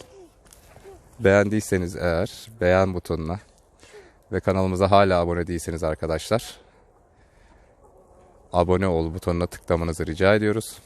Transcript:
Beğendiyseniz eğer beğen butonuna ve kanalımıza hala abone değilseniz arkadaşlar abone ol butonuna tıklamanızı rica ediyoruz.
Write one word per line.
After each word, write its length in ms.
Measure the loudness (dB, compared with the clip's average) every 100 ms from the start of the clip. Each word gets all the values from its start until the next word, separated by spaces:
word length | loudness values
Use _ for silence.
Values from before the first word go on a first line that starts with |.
| -20 -20 -20 _ -20 -20 -20 -20 -20 -20 -20 0
Beğendiyseniz 760 | 4 4 4 0 -2 -2 -2 -4
eğer 520 | -2 -2 -4 -8 -16 -2
beğen 320 | 2 4 2
butonuna 460 | -2 -6 -6 -6 -10 -12 _ _ _ -20 -20 -20 _ -8
ve 80 | -4
kanalımıza 520 | 0 0 0 2 4
hala 280 | 6 6 4
abone 280 | 0 -2 -4
değilseniz 360 | -6 -6 -6
arkadaşlar 760 | -4 -4 -4 -4 -2 -4 -4 -18 _ _ _ _ _ _ _ _ _ _ _ _ _ _ _ -20 -20 -20 _
abone 340 | 0 2 2 2
ol 260 | 0 -2
butonuna 340 | -6 -4 -2 -4
tıklamanızı 580 | -6 -2 -2 -2 -6 -6
rica 300 | 0 2 4
ediyoruz. 420 | 2 -2 -6 -14